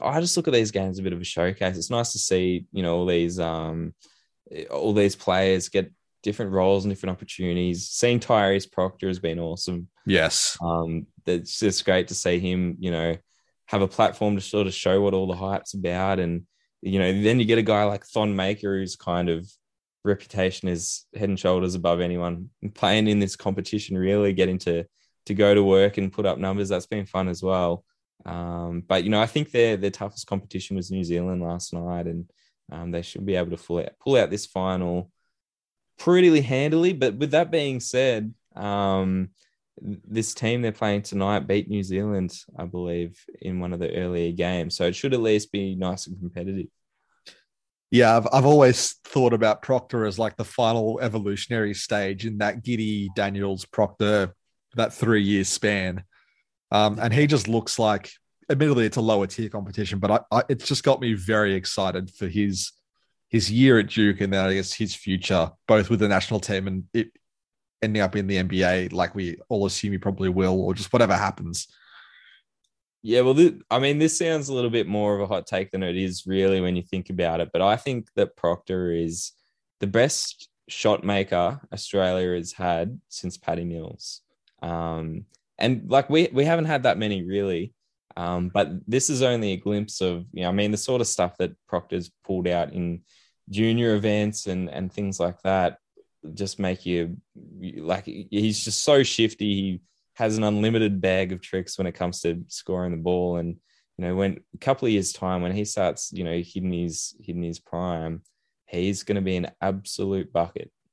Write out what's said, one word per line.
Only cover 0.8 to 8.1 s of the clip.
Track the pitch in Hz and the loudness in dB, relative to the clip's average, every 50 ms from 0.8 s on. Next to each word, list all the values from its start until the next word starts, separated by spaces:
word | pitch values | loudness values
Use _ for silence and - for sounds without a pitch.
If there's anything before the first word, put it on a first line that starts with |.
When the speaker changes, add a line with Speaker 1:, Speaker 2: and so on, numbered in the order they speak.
| 95 95 92 98 | -2 -2 -2 -4
Speaker 1:
a | 92 | -4
bit | 95 87 | -4 -4
of | 85 | -4
a | 87 | -6
showcase. | - - - 85 90 95 - 98 92 95 | -6 -2 0 0 0 0 0 -2 -2 -2
It's | 87 82 - | -4 -4 -4
nice | 123 117 120 - - | -2 -2 -2 -2 -4
to | 110 | -4
see, | - - 95 92 92 92 90 87 - - - | -2 0 2 2 2 2 0 -2 -4 -8 -6
you | 95 92 | -4 -2
know, | 85 85 | 0 0
all | 87 90 | 0 2
these, | 92 87 85 85 85 87 95 | 2 2 2 2 0 -2 -2
um, | 85 82 82 80 80 80 80 82 82 80 80 _ _ _ _ _ _ _ _ _ _ - - 78 - - | -4 -4 -4 -4 -6 -6 -6 -6 -8 -8 -10 _ _ _ _ _ _ _ _ _ _ -16 -14 -14 -10 -8
all | - 71 80 107 101 | -6 -2 0 2 4
these | 104 101 101 98 | 4 4 4 2
players | - - - 92 92 95 95 95 92 87 - | 0 -2 0 2 4 4 4 2 2 0 -2
get | - 98 90 - - _ _ _ _ _ - | -2 -2 -2 -2 -6 _ _ _ _ _ -6
different | 104 101 - 117 98 95 | -6 -4 -4 -4 -2 0
roles | 95 92 95 98 98 95 | 2 4 4 4 4 2
and | 104 | 0
different | 98 - - 95 90 | -4 -4 -4 -6 -6
opportunities. | - - - - - 92 90 87 90 90 90 85 87 - - | -6 -10 -12 -8 -6 -4 -2 0 0 0 0 -2 -4 -6 -8
Seeing | - - - 120 | -2 0 2 2